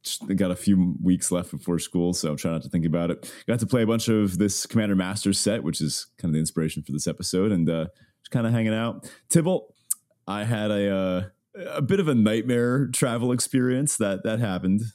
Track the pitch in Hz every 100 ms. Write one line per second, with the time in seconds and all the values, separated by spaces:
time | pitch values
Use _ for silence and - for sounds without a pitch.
0 | - - - 95 95 87 - 95 90 78
1 | 90 90 - 87 85 73 - 85 - 90
2 | 87 87 80 73 87 82 67 90 80 82
3 | 85 - - - - 117 110 127 110 117
4 | 113 110 101 90 104 - - 117 107 98
5 | 92 104 98 95 - 110 80 76 78 -
6 | - _ 85 78 80 - 78 78 76 71
7 | - - 95 92 104 98 82 82 80 _
8 | _ _ - 131 113 117 110 110 117 -
9 | - - _ 170 160 185 - _ _ -
10 | _ _ - 101 107 113 107 104 101 95
11 | 95 90 95 _ _ - - 147 135 196
12 | 160 123 107 113 123 120 120 127 139 123
13 | 131 117 123 123 - 135 123 127 139 -
14 | 104 95 113 110 113 92 92 101 113